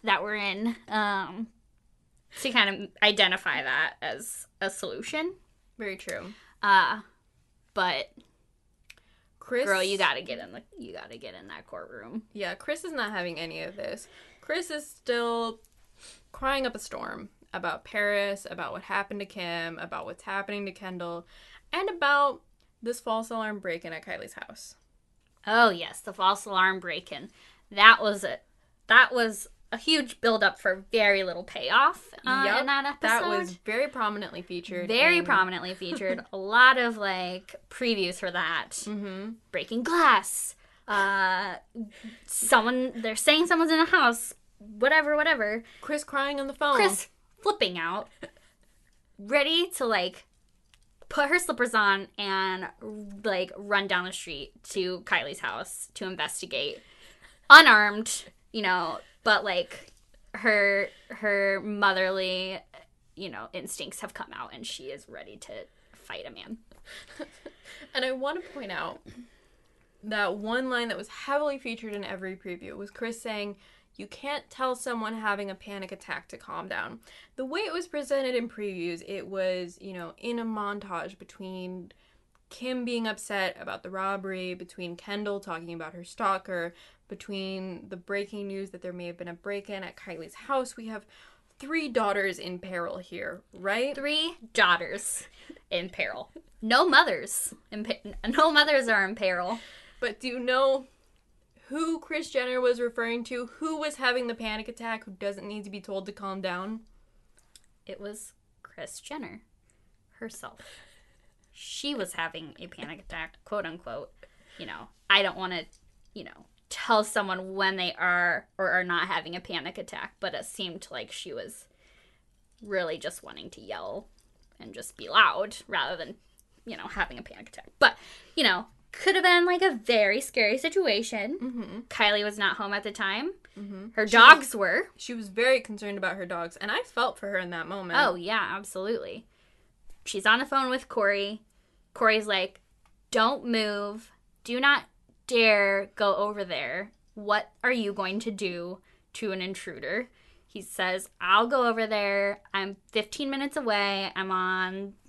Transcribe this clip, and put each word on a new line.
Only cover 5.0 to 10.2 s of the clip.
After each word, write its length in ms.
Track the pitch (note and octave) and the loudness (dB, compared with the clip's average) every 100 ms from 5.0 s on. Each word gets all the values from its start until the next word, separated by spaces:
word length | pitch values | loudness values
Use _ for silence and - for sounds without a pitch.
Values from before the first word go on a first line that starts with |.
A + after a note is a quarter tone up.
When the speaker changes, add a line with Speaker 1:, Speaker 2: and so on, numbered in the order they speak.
| A3+ D4+ E4+ F#4+ _ _ _ - | -6 -4 -4 -8 _ _ _ -10
Speaker 2:
Very 180 | G#3 F#3 | -10 -8
true. 360 | - - F3+ G#3+ - _ | -8 -8 -10 -16 -20 _
Speaker 1:
Uh, 380 | G#3 F#3+ D#3+ G#3+ - _ _ _ _ _ _ | 4 6 4 0 -10 _ _ _ _ _ _
but 360 | - F#3 C3+ - - - _ _ _ _ _ - - _ _ _ - | -2 0 -2 -6 -14 -20 _ _ _ _ _ -20 -20 _ _ _ -20
Speaker 2:
Chris 280 | - A#3+ G3+ | -6 -2 0
Speaker 1:
girl, 160 | F#3+ | 2
you 140 | F#3+ G3 | 2 2
gotta 260 | F3 C3 | 2 0